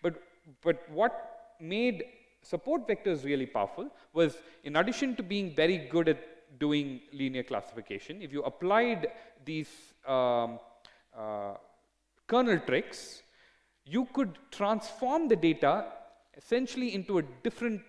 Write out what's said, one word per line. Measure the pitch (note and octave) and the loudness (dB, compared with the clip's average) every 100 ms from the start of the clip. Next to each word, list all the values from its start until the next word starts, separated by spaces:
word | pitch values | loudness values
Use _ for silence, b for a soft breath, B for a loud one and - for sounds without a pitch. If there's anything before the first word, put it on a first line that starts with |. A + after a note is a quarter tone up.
But, | F3 D#3+ - _ - C3+ | -2 -4 -16 _ -20 -4
but | E3 G#3 - | 0 0 -2
what | D#3 A3+ - - - - _ | 2 2 2 -12 -16 -20 _
made | D#3+ G3 B3 F#3+ - - _ _ | -6 0 2 0 -8 -14 _ _
support | - F3 - D#4 A#3 | -6 -6 0 -2 0
vectors | G3+ G3+ D#3+ | -2 0 -2
really | C3+ C#3+ | 0 0
powerful | C3 A#2 G2 - B3+ - b | 0 0 -2 -2 -10 -12 b
was, | E3 D#3+ - - B | 2 2 2 -18 B
in | C#3+ D3+ | -2 2
addition | G3 A#3+ C#4 A#3 | 2 2 0 -2
to | |
being | F3+ G3+ F#3+ D3 | -2 -2 -2 2
very | D#3+ F3+ | 4 2
good | C3+ D#3+ E3 | 0 2 4
at | D#3 - - _ C3+ | 2 -2 -20 _ -2
doing | D3 D3 C#3+ B2+ - | 0 2 0 -6 -12
linear | C#3+ C3+ C3 | -4 -4 -2
classification, | A#2+ A#2 - A#2 G#2+ G2 - F3 | -4 -4 -6 -14 -8 -10 -8 -12
if | F3 | -8
you | C#3+ | -4
applied | C#3 - F3+ G#3 A#3+ A3 D3+ - B - | -6 -4 2 4 4 0 -4 -6 B -18
these, | C3+ D#3+ D3 - - _ C3 | -8 -8 -8 -12 -20 _ -2
um, | C3 B2+ A#2+ A#2 A#2 - - b b b A2+ | 2 4 2 0 -4 -16 -20 b b b -12
uh, | G#2+ G#2 G2+ G2+ - _ _ _ _ _ _ | -8 -6 -6 -10 -16 _ _ _ _ _ _
kernel | A#3 B3 F3+ | 2 4 2
tricks, | - C3+ A3 - - - _ b b b b b | 2 0 0 -12 -16 -18 _ b b b b b
you | - F3+ B3+ | -4 -2 -2
could | - A#3+ D#3+ - | -2 -2 -4 -18
transform | - G3+ A3 G#3 - B3+ D4+ D#4+ | -2 0 0 -2 -4 0 0 4
the | |
data | G#3 E3 D#3 C#3+ F3 G3 - - - _ - | 4 4 4 4 2 -2 -12 -20 -20 _ -20
essentially | - A#3+ C4 - B3 | -2 0 0 -4 -2
into | G3 F3+ F#3+ | -4 -2 -2
a | D3+ B2+ | -2 -4
different | F#3+ - A#3 G#3+ | -6 -2 -4 -4